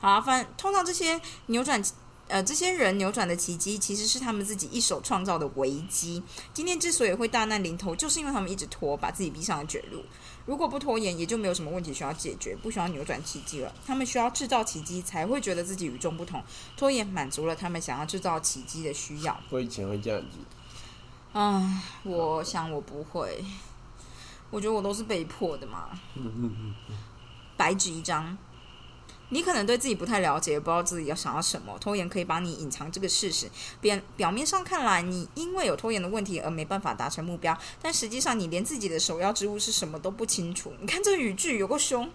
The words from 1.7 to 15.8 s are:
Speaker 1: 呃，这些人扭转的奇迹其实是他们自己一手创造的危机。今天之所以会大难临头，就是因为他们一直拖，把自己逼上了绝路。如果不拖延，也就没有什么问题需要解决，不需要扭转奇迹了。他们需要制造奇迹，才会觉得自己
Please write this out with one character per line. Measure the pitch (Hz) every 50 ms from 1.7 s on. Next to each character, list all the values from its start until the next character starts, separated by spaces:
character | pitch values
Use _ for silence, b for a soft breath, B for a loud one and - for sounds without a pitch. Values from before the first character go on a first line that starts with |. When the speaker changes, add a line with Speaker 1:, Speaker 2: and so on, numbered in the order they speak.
| 285 220 202 - - - - - - - -
Speaker 1:
呃， | - - 190 196
这 | 196 294
些 | 302 349 359 370
人 | - 247 196 190 202
扭 | 190 190 208
转 | - 202 175
的 | 170
奇 | 170 - - 175
迹 | 170 - 196 208 214
其 | 190 - 202
实 | 202 214
是 | 220 - 262
他 | 262 240 220
们 | 208 196
自 | 202 214
己 | 190 190 - -
一 | 240
手 | 220 - 190 143
创 | 135 - 247 190 180
造 | 196 180 160
的 | 151 139 131
危 | 131 135 131 139 143 160
机。 | 190 - - - 170 170 175 185 B B B B B B
今 | - 302
天 | 359 359 330
之 | 339 349
所 | 320 - 262
以 | 214 -
会 | 240 233 226
大 | 226 233 220
难 | 214 214 208 196
临 | 170 165 175
头， | 196 196 165
就 | - - 311
是 | 285 330
因 | 311
为 | 277 277
他 | 233
们 | 190 175
一 | 190
直 | 190 -
拖， | 143 - - - 143 143
把 | 143 - - -
自 | - 190
己 | 160
逼 | - 160
上 | 156 - 185 147
了 | 143
绝 | 156 - - - - -
路。 | 156 - - B B B B B B B
如 | - 277
果 | 285 339
不 | 285 226
拖 | 285 277 285 233 226
延， | 220 196 175
也 | 165 170
就 | 165 226 226
没 | 214
有 | 190 175
什 | 175 170
么 | 147
问 | 165 185
题 | 175 160 135
需 | - 160
要 | 135 156
解 | - - 156 101 -
决， | - - 92 -
不 | - 220
需 | 220 214
要 | 170 175
扭 | 175 139 147
转 | - 143 110 160
奇 | - - 147 135
迹 | - - 151
了。 | 123 - - - -
他 | - 262
们 | 269 262
需 | 240 - 247
要 | 233 247
制 | 247 - 294
造 | 233 240 233 220
奇 | 220 - 160 156
迹， | 156 175 180
才 | 180 - - 160 160
会 | 185 247 285
觉 | - 202 185
得 | 170 175
自 | 180 196
己 | 185